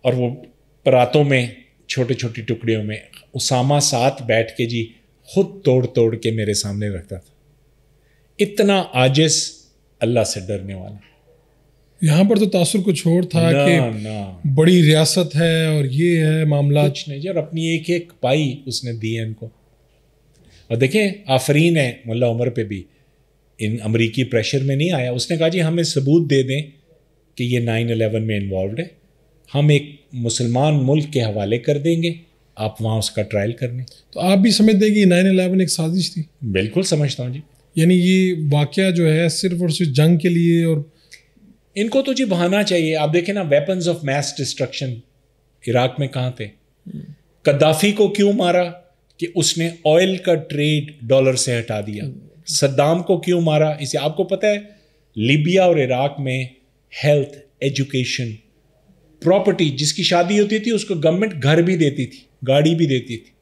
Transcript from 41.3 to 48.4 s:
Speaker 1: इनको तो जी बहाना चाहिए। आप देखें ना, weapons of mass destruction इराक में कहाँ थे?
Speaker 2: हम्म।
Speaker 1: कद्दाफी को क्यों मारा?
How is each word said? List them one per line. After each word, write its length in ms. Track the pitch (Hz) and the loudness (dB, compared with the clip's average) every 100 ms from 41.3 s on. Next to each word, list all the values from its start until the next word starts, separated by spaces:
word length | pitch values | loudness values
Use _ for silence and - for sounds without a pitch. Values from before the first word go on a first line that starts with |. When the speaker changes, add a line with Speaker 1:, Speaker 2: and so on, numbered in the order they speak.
| _ _ _ _ 196 | _ _ _ _ -4
Speaker 1:
इनको 240 | 220 269 | 0 0
तो 120 | 269 | 0
जी 120 | 262 254 | -2 0
बहाना 380 | 175 175 202 | 0 0 0
चाहिए। 320 | 202 180 160 156 | 2 0 0 0
आप 140 | 151 | 2
देखें 240 | 165 175 | 0 0
ना, 180 | 202 170 | -4 2
weapons 340 | 143 147 185 175 | 2 2 -2 -2
of 100 | 170 143 | -2 -2
mass 160 | 139 135 - | -2 -4 -6
destruction 500 | 135 - 127 - 135 117 - _ _ _ _ _ - | -8 -4 -6 -6 -8 -8 -14 _ _ _ _ _ -2
इराक 280 | 120 127 131 | 0 0 -2
में 100 | 135 | -6
कहाँ 260 | 135 127 123 | -4 -6 -6
थे? 40 | |
Speaker 2:
हम्म। 600 | 104 _ _ _ - - - - _ _ - | -14 _ _ _ -16 -16 -16 -20 _ _ 0
Speaker 1:
कद्दाफी 460 | 143 156 156 202 | 4 2 4 0
को 180 | 208 202 | 2 0
क्यों 240 | 202 202 | 2 2
मारा? 460 | 202 | 2